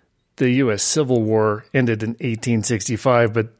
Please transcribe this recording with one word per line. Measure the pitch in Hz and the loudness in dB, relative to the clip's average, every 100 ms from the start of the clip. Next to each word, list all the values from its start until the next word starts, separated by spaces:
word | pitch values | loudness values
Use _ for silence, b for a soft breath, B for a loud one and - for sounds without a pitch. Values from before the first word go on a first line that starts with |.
| _ _ _ - | _ _ _ -2
The | 127 | 0
U | 127 127 | 2 0
S | 101 | 0
Civil | - 156 131 123 | 0 0 0 0
War | 110 110 107 107 - | 2 2 0 -2 -4
ended | 139 120 107 | 0 0 -2
in | 110 117 | -4 -6
eighteen | 131 113 123 113 | -6 -4 0 0
sixty-five, | 104 110 - 113 135 120 117 | 0 -4 -4 -2 2 4 2
but | 113 110 | 0 -4